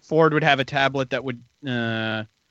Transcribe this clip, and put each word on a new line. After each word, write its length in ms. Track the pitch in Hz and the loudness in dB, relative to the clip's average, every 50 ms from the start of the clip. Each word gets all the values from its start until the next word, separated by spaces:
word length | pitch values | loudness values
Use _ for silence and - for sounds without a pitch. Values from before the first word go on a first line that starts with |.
Ford 320 | _ - 160 156 160 156 151 | _ 0 2 4 4 4 4
would 100 | 151 151 | 2 4
have 160 | 151 139 135 | 4 2 2
a 60 | 131 | 0
tablet 440 | - 143 135 139 135 135 139 131 127 | -2 -2 0 0 0 0 -2 -4 -4
that 140 | 139 123 127 | -4 -6 -6
would, 180 | 135 120 117 120 _ _ _ - 135 | -6 -10 -10 -14 _ _ _ -8 -6
uh, 560 | 123 120 117 113 113 113 113 110 110 110 107 - _ _ _ _ | -4 -4 -2 -2 -4 -4 -4 -4 -4 -6 -8 -10 _ _ _ _